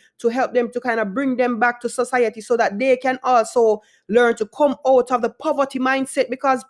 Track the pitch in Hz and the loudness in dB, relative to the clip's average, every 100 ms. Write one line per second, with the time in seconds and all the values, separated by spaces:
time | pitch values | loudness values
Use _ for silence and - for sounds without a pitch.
0 | _ _ 233 247 247 247 233 240 247 226 | _ _ -2 -2 0 0 -2 -4 -4 -2
1 | 214 208 277 247 247 226 240 240 233 - | -2 -2 -2 0 -2 0 0 -2 -6 -4
2 | 247 254 226 220 208 233 208 202 262 254 | -2 0 0 -2 -4 0 0 0 0 2
3 | 262 254 254 247 220 247 220 208 - _ | 0 -2 2 2 2 2 2 2 -6 _
4 | - 226 240 233 208 - 294 - 262 262 | 0 2 4 2 -6 0 0 2 2 2
5 | 247 247 233 - 311 277 269 262 262 269 | 2 -2 -2 -4 -4 -2 -2 -2 -2 -2
6 | 262 277 214 262 277 254 | -2 -4 -4 -2 -2 -2